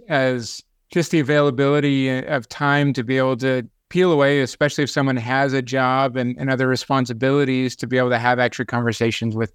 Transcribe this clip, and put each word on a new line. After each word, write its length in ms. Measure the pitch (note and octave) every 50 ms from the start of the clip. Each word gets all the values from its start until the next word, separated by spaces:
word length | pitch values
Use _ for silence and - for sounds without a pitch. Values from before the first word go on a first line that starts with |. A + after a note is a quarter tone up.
| -
as 560 | F#3 D#3 C3+ C3 C3 B2+ A#2+ A2+ - - - - _ _ _ _ -
just 220 | - F3 D#3+ -
the 80 | F3+ D#3+
availability 920 | C3+ B2+ D3+ D3 C#3+ C#3+ B2 C3 C#3 C#3 D3 D3 C#3+ C#3+ C#3 C3+ C3+ C3
of 380 | C3 B2+ - - D3 C3 A2
time 460 | - - - D3 C#3+ C#3+ D3 C#3+ C#3+ B2+
to 100 | C3+ A2+
be 140 | A#2+ C3
able 180 | C3 C3 C3 C3
to 300 | A#2 C3 C3+ C3 B2+ A#2 - _ _ _ -
peel 220 | - F3 F#3 F3+
away, 280 | D#3+ C#3+ C#3 C#3 C#3+ C#3+
especially 440 | C3 B2 - - D3 C#3 - - C3+
if 40 | A#2+
someone 280 | - D3+ C3+ C3+ B2+
has 340 | A#2+ A2 A#2+ C3 C3+ C#3 C3+
a 100 | C3+ C3+
job 540 | B2+ A#2 C3 C3 B2+ B2+ C3 C3+ C3+ C3 A#2+
and, 200 | C3 B2 B2 B2 -
and 100 | C3+ C3+
other 180 | C3 B2 C3
responsibilities, 1080 | B2+ B2+ - - - C#3 C3+ B2+ A#2+ A#2 A2+ C3 C3+ C#3 C#3+ C#3+ C3 C3 B2+ C3 B2 -
to 100 | - B2+
be 120 | A#2 B2+
able 120 | B2+ B2+ B2
to 80 | A#2+
have 220 | A2+ A#2+ B2 B2 B2
actual 260 | B2 A#2 - - A#2+
conversations 720 | - B2 A#2+ A#2+ A#2 G#2+ - A#2 A#2 A2+ - A#2 A2+ G#2+
with 180 | A2+ A2+ -